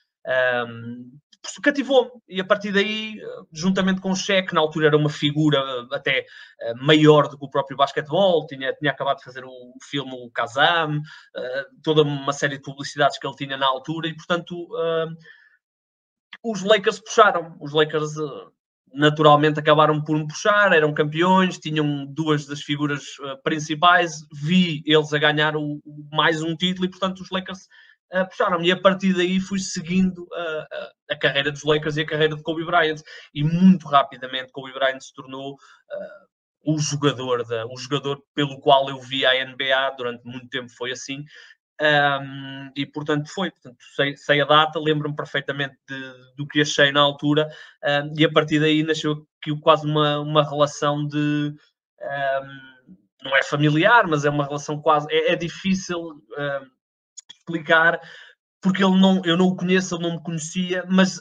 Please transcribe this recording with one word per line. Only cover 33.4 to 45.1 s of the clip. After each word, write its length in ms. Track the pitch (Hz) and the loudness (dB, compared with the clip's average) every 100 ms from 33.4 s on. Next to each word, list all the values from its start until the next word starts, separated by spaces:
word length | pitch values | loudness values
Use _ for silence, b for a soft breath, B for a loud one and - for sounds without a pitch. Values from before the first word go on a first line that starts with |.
muito 440 | 151 165 190 170 - | 0 6 6 6 4
rapidamente 640 | 143 - 123 127 131 127 | 2 2 -6 -10 -10 -10
Kobe 200 | 139 131 | -12 -10
Bryant 300 | 131 135 131 | -2 -2 -2
se 120 | - | -12
tornou, 440 | - 131 135 139 139 b b b | -20 -14 -12 -12 -14 b b b
eh, 340 | - 95 - _ _ _ _ | -14 -14 -18 _ _ _ _
o 140 | 147 156 | -4 -2
jogador 640 | 151 147 147 120 127 120 | -2 -2 -2 -2 -4 -4
da, 220 | 117 117 117 | -4 -8 -8
o 120 | 127 | -12
jogador 440 | 127 139 143 139 _ - | -6 -6 -4 -10 _ -6
pelo 240 | 143 - | -6 -2
qual 280 | 147 139 135 | 4 4 2
eu 100 | 135 | -8
vi 260 | 123 135 131 | -8 -2 0
a 100 | 131 | 0
N 200 | 131 127 | -2 -6
B 160 | 135 | -2
A 180 | 131 135 | 0 0
durante 340 | 135 120 120 | -4 -8 -8
muito 240 | 120 127 123 | -12 -14 -10
tempo, 200 | 135 120 - | -10 -10 -10
foi 140 | 123 | -10
assim. 320 | 123 - 139 147 B B B _ - | -10 -10 -12 -14 B B B _ -2
Ahm, 920 | 151 147 143 139 139 139 135 135 139 | 2 2 2 0 -6 -12 -14 -14 -12
e 120 | 143 139 | -10 -8
portanto 420 | 151 151 147 151 | -6 -2 -2 -4
foi, 240 | - 175 | -6 -8
portanto, 240 | - 135 120 - - | -8 -20 -20 -12 -4
sei, 180 | 143 143 | -4 -2
sei 240 | - 147 | 0 0
a 60 | 139 | 4
data, 340 | 151 156 160 | 4 4 0
lembro-me 340 | 156 151 147 | -2 0 -2